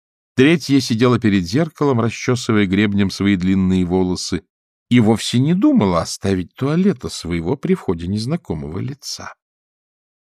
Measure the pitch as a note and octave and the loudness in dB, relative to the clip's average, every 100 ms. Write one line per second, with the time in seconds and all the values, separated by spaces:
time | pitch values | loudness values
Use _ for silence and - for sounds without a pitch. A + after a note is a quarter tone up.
0 | _ _ _ - C3+ E3 - C#3 B2 A2+ | _ _ _ 2 4 4 2 0 2 2
1 | B2 A#2+ A2+ G2 E2+ A#2 E3 - D3 A#2+ | 2 2 2 2 0 -2 -2 -2 0 0
2 | A#2 - - B2 - A2 G2+ F#2+ G#2+ G2+ | -2 -2 -2 -2 0 2 2 2 2 0
3 | G2+ - G2 G2 F2+ F#2+ F#2 F#2 F2+ F#2 | -2 0 0 2 2 2 2 2 2 0
4 | F#2 F2+ - - - _ _ _ _ B2 | 0 -2 -6 -8 -8 _ _ _ _ 2
5 | G#2+ A2 - A#2+ C#3 F3+ D4 C4+ G#3 E2+ | 4 2 0 0 0 2 2 4 2 0
6 | E2+ - F#2+ F#2+ F2 - C3 D#3+ F#3+ - | -2 -6 -2 -2 -4 -6 -4 0 0 -2
7 | E2 - E2 E2+ E2 C3 - F#3 - F2 | -6 -10 -6 -4 -2 -4 -2 -2 -2 -6
8 | F2 G#2+ A2+ E3+ - D#2+ C#2+ F2+ A#2+ B2+ | -4 -6 -4 -6 -6 -8 -8 -8 -10 -10
9 | - - - - _ _ _ _ _ _ | -14 -14 -16 -20 _ _ _ _ _ _
10 | _ _ | _ _